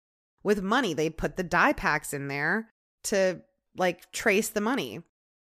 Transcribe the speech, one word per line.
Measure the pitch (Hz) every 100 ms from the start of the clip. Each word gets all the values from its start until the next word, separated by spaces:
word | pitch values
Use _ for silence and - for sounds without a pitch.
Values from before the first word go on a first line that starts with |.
| _ _ _ _
with | 190 208
money. | 190 247 226
They | 151 160
put | - 165 -
the |
dye | 175 175 226
packs | 302 190 151 -
in | 143 139
there | 143 151 208 220 _ _ _
to, | - 202 185 175 - _ _ -
like, | 180 165 -
trace | - 226 196 220
the | 208
money. | 208 262 127 113 - _ _ _